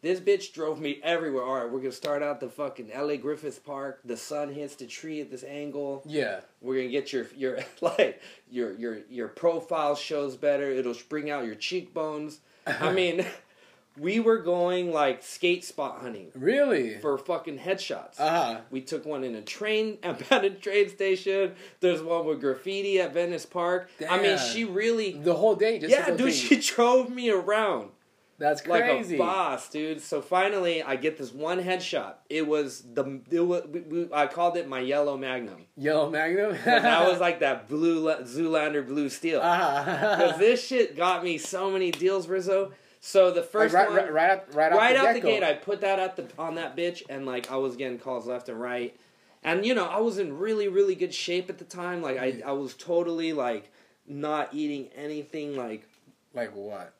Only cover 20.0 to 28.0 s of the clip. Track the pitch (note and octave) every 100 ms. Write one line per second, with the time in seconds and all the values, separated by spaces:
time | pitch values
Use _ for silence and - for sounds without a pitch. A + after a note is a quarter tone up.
20 | F3+ - - C4 G3 F#3+ G3+ G3+ G3 G3
21 | F#3+ F#3 G3 F#3+ F#3+ F#3 - _ F3+ D#3+
22 | D#3+ E3+ D#3+ D3 C#3 C3 F#3+ G3 G3 F#3+
23 | E3+ D3+ F3 E3 - F3+ F3 F3+ F3+ -
24 | D#3 F#3 G3+ F#3+ - A3+ A3+ F#3 A3+ A#3
25 | G#3 D3 D#3 E3+ A3 G3+ A3 A3 D#3 C4+
26 | D#4+ B3+ C4 - - C4 - - A#3+ B3+
27 | B3 B3 A#3+ G3 F3 G#3+ G#3 C#3+ G2+ _